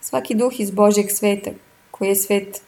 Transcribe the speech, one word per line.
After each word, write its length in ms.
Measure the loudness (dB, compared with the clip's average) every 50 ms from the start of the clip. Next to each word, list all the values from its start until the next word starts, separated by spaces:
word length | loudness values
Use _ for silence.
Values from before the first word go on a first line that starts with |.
Svaki 340 | -10 -4 -4 -4 -2 0 0
duh 260 | 2 2 0 0 -2
iz 100 | -6 -4
Božjeg 400 | 2 4 4 6 6 4 2 0
sveta, 400 | -2 -2 0 0 0 0 -4 -10 -12 -12 _ _ _ _ _ _
koji 180 | -10 -6 -2 0
je 60 | 0
svet 480 | 0 0 0 0 -2 -2 -4 -14 -18 -18